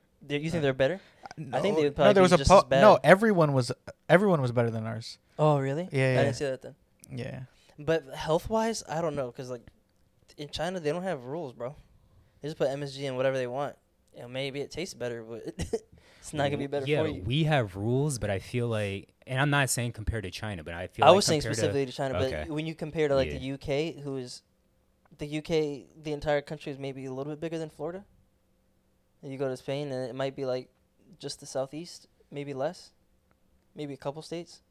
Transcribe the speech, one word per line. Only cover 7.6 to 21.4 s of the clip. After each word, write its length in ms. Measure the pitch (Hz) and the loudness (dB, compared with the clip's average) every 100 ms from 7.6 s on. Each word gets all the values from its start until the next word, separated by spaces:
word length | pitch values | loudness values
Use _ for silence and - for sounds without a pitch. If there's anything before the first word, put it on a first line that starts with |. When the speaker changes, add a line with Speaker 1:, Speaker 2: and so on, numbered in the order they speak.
| _ - | _ -8
Speaker 1:
But 340 | 151 160 135 | -2 -2 -2
health-wise, 680 | 156 160 165 - 220 226 214 - | -8 -2 -2 0 -2 -2 -4 -6
I 120 | 156 | -4
don't 140 | 165 | -4
know, 160 | 143 123 | -4 -6
'cause, 180 | 131 127 | -8 -12
like, 120 | 123 - - _ _ _ _ _ - | -12 -16 -20 _ _ _ _ _ -16
in 120 | 147 | -10
China, 300 | - 170 185 | -6 -6 -4
they 120 | 147 | -2
don't 120 | 175 | -2
have 200 | 185 143 | -4 -6
rules, 280 | 123 165 139 | -6 -8 -8
bro. 220 | 110 120 151 - _ _ - _ _ | -10 -10 -12 -20 _ _ -20 _ _
They 80 | 147 | -10
just 80 | 160 | -2
put 120 | 139 | -2
M 140 | 143 | -2
S 100 | 139 | -8
G 120 | 135 139 | -8 -6
in 80 | |
whatever 220 | 127 131 135 | 0 0 0
they 100 | 123 | -2
want. 280 | 131 139 - _ _ _ | -4 -6 -8 _ _ _
You 80 | - | -18
know, 40 | 120 | -10
maybe 340 | 131 139 143 | -8 -6 -6
it 100 | - | -8
tastes 220 | 151 196 | -8 -10
better, 280 | 120 123 117 | -8 -8 -8
but 200 | 110 117 | -10 -12
<laughs> 120 | - - | -10 -8
it's 760 | - - - - - - - | -6 -6 -8 -20 -20 -20 -8
not 120 | 147 | -2
gonna 120 | 139 143 | 0 -2
be 60 | |
Speaker 3:
W-, 40 | 139 | -4
Speaker 1:
better 180 | 143 135 | -2 0
Speaker 3:
yeah, 140 | 151 | 0
Speaker 1:
for 40 | 156 | 0
you. 140 | - | -2
Speaker 3:
we 200 | 92 147 | -2 2
have 300 | 156 143 101 | 4 2 0
rules, 420 | 95 110 127 151 120 | -2 0 0 0 -2
but 100 | 104 | -2
I 80 | 95 | -4
feel 280 | - 123 120 | -4 -4 -2
like, 420 | 107 101 98 - _ - | -2 -2 -6 -10 _ -6
and 120 | 131 | 0
I'm 120 | 147 | 2
not 180 | 143 127 | 2 2
saying 220 | - 120 | 0 -4
compared 300 | 110 104 113 | -4 -4 -4
to 80 | 92 | -6
China, 320 | - 107 90 | -8 -8 -8
but 100 | 78 | -8
I 140 | 85 92 | -8 -6
feel 180 | - | 4
Speaker 1:
I 40 | 151 | 8
Speaker 3:
like 60 | 190 | 8
Speaker 1:
was 80 | |
saying 160 | 180 151 | 6 0